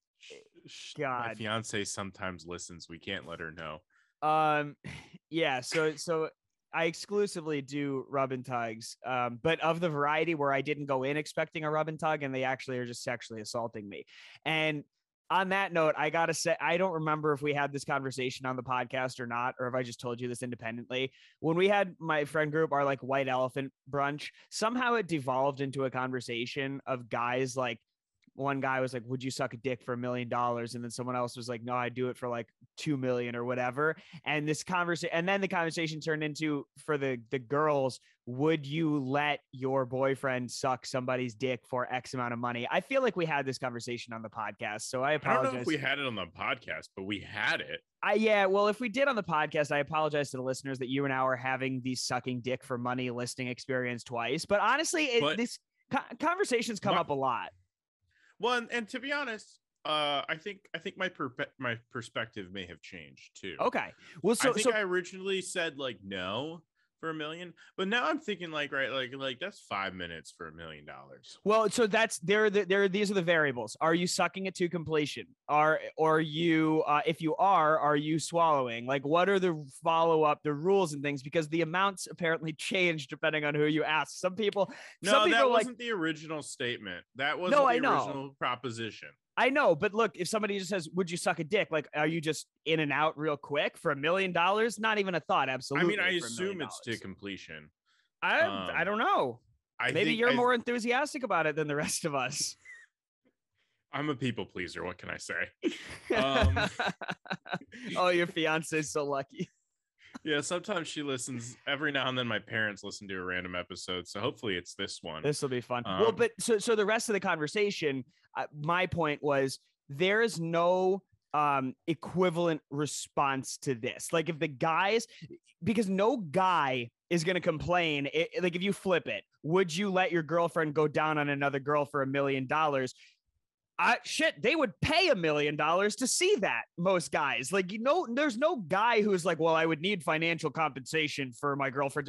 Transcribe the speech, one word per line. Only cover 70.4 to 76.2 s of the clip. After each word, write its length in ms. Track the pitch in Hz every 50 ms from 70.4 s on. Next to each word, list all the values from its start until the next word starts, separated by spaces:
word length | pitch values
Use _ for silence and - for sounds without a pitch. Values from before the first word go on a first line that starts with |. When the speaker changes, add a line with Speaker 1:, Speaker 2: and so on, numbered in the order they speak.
| 87 80
Speaker 1:
a 40 | 78
million 320 | 82 85 80 78 73 73
dollars. 500 | 73 69 67 67 69 67 - _ - - - _
Speaker 2:
Well, 240 | 196 214 220 220 208
so 180 | - - 233
that's, 320 | 208 185 220 226 220 - -
there, 280 | - 165 202 214 214 214
the, 160 | 190 208 202
there, 240 | 175 190 202 202 196
these 220 | 180 208 214 190
are 40 | 214
the 60 | 196
variables. 560 | 170 170 170 156 151 143 127 123 113 107 - - -
Are 100 | 160 170
you 120 | 175 175
sucking 400 | 175 - - 180 170 - 190 190
it 80 | 190 180
to 160 | - 185 170
completion? 560 | 165 175 156 143 156 156 151 143 - 123 104 - - _ _
Are, 340 | - 143 151 151 156 156 147 92 110 - -
or 200 | 156 160 156 160